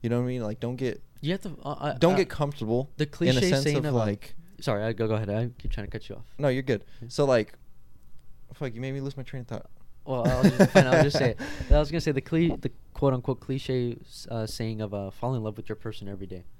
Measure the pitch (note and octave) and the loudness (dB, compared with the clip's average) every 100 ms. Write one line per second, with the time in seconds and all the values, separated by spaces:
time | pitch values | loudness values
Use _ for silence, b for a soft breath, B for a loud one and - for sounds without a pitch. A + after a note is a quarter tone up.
0 | A#2 A#2+ B2 B2+ A2 A2 A#2+ B2+ C3 - | 0 0 0 -2 -4 -4 -6 -2 -4 -4
1 | - - C#3+ G3 G3 D3+ C#3 C#3+ D3 B2+ | -12 -8 -4 -4 -4 -10 -8 -6 -4 2
2 | E3 F#3+ F3+ - C#3+ C#3+ G#2+ A#2 C3+ - | 4 4 2 0 -2 -2 0 0 0 -4
3 | D3+ - E3+ - F#3+ C#3 C#3+ D3 D3+ B2+ | -6 0 4 4 4 4 2 0 2 2
4 | G#2+ G2+ - - - - - G#2 A2 A2 | 2 -2 -6 -10 -10 -8 -2 0 0 0
5 | A2+ G#2+ G#2 G#2 A#2+ A#2+ - - G2+ A2 | 0 0 0 0 -2 -4 -4 -2 -4 -8
6 | - A2+ - - C#3 B2+ C3 A2 - b | -8 -12 -10 -2 2 2 0 -2 -2 b
7 | A#2 - C#3+ B2 A2 - - - - - | -10 2 6 6 4 -6 -16 -16 -16 -16
8 | - - - - - - C#3 A2+ C3 C#3 | -12 -12 -10 -14 -14 -8 -8 -6 -6 -6
9 | C#3 C#3 C3 C3+ A#2 A2 - - - - | -8 -8 -10 -10 -8 -10 -10 -16 -16 -16
10 | - C3 A#2 B2+ F3 B2+ G3 G3 C3+ D#3+ | -6 0 2 4 4 6 8 8 8 6
11 | C#3+ C#3+ B2+ A2+ - - - D3 D3+ E3 | 6 4 2 0 -6 -8 6 6 6 2
12 | D#3 C3+ - D#3+ E3+ - - - - - | 2 0 0 2 4 2 -4 -8 -16 2
13 | C#3 C3 A#2+ C3 - C3+ - B2+ A#2+ A#2 | 2 2 0 -4 -2 -6 -2 0 0 -4
14 | - - - A2+ A2 - A2+ A2 G#2+ G2+ | -12 -14 -8 -4 -4 -4 -4 -2 -4 -4
15 | G2 - A#2+ C3 G#2+ G#2 G#2 G#2+ A2+ G#2+ | -6 -4 -2 -2 -4 -6 -8 -6 -6 -8
16 | G2+ G2+ F#2+ F#2 - - | -8 -8 -8 -10 -12 -12